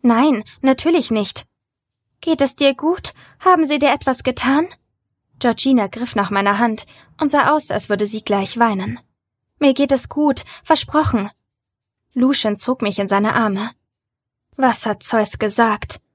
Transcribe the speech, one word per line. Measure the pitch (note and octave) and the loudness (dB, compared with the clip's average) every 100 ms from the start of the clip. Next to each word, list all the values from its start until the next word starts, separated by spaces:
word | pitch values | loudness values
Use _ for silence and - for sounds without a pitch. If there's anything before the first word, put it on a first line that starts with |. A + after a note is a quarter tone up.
„Nein, | B3 A#3 C#4+ A#3 - - | 2 4 4 2 -4 -4
natürlich | C4+ C4 D#4 E4 B3 | 0 2 2 0 0
nicht.“ | A3 G3+ - - _ _ _ _ _ _ _ | -2 -2 -6 -10 _ _ _ _ _ _ _
„Geht | - D#4 | -2 2
es | C4+ - | 0 2
dir | C#4 C4+ | 0 2
gut? | D4+ F#4 - - - _ | -2 -2 -6 -12 -20 _
Haben | C#4 C4 D4 | 4 6 4
sie | D4 | 2
dir | C#4 | 2
etwas | C#4+ - B3+ | 2 -2 -2
getan?“ | - B3 B3 C#4 F4 - _ _ _ _ _ _ | -4 -2 0 2 0 -8 _ _ _ _ _ _
Georgina | B3 A3+ C4+ C4 G3 | -2 0 2 2 0
griff | A3+ A#3+ A#3 | -6 -6 -2
nach | F#3+ | -2
meiner | G3 G3+ G3+ | 0 0 2
Hand | A#3 A3 - - _ - | 0 -2 -10 -20 _ -4
und | D4 | 0
sah | D4 C4+ | 2 2
aus, | D4+ D4+ | 0 -2
als | - - | -6 -4
würde | G#3 G#3 | -2 -2
sie | A3 | -4
gleich | - G3+ G3 A#3 | -2 -2 -2 0
weinen. | A#3 G3 G3 A#3+ _ _ _ _ _ _ | 0 0 -6 -10 _ _ _ _ _ _
„Mir | C#4+ | 2
geht | C4+ C#4 | 2 2
es | C#4 - | 0 -2
gut, | - D4+ C4 - - | 0 0 0 -6 -18
versprochen.“ | - G#3 - D4+ D#4 A3+ G3+ _ _ _ _ _ _ _ _ | 0 0 2 0 0 0 -4 _ _ _ _ _ _ _ _
Lucian | B3 B3+ C#4 A3 G#3 | 0 0 2 -2 -4
zog | - C4 | -4 -4
mich | G#3 G3 | -4 -4
in | G3 | -2
seine | G3 G#3 | 0 0
Arme. | - A3 G3 A3+ - _ _ _ _ _ _ _ - | 0 0 -2 -6 -12 _ _ _ _ _ _ _ -2
„Was | C4 A3 A3+ | 0 0 -4
hat | G#3 | -6
Zeus | - A3+ G#3+ - | -2 -2 -2 -2
gesagt? | G#3+ G#3 A3+ G#3+ - - _ | -4 0 0 0 -8 -12 _